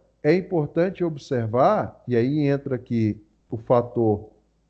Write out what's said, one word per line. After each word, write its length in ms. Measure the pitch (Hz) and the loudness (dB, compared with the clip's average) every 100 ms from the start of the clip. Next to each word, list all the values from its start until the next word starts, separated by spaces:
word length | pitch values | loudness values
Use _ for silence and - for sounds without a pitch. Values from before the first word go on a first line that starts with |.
| _ _ | _ _
é 120 | 147 | 2
importante 720 | 175 180 175 147 - 180 170 | 2 2 -2 -2 0 -2 -2
observar, 1000 | 175 147 - 127 113 120 165 208 110 - - | -4 -6 -4 -4 0 2 2 2 -2 -8 -2
e 80 | 117 | 0
aí 240 | 123 151 | 2 0
entra 360 | 139 139 139 123 | 0 0 -2 -8
aqui 460 | 117 117 110 104 - _ _ | -4 0 0 -2 -10 _ _
o 80 | 113 | -8
fator 720 | - 123 120 123 113 101 - _ _ _ | 0 2 2 0 0 0 -4 _ _ _